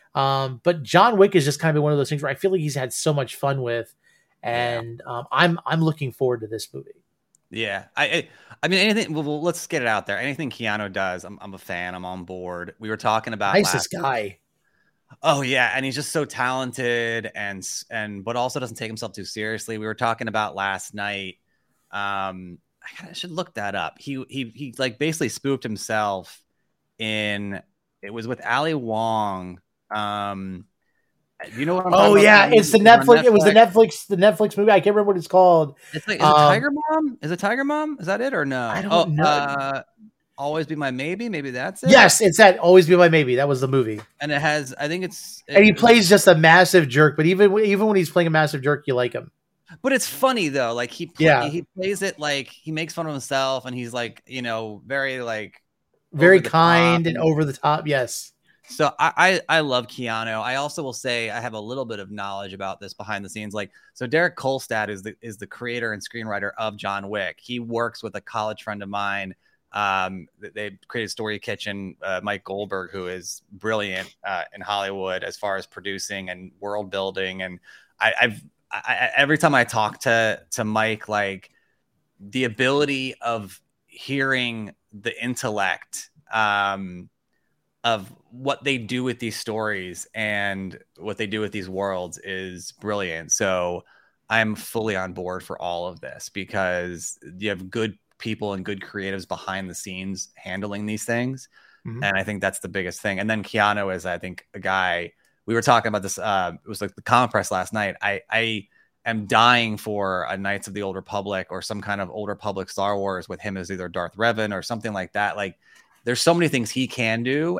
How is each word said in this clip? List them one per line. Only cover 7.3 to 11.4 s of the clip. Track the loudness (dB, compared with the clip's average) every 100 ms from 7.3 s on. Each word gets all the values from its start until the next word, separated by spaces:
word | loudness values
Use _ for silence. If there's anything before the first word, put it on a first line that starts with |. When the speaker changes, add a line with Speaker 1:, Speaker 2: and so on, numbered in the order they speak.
| _ _
Speaker 2:
Yeah, | -8 -6 -6 -8 -4
I, |
I, | -2 -2 -4 -16 -20 -6
I | -2
mean, | 2
anything. | 2 0 -2
Well, | -4
well, | -4 -2
let's | -4 -4 -6
get | -2
it | 0
out | 0 -2
there. | -4
Anything | -4 -6 -8
Keanu | -6 -4 -4 -4
does, | -4 -4 -6
I'm, | -12 -16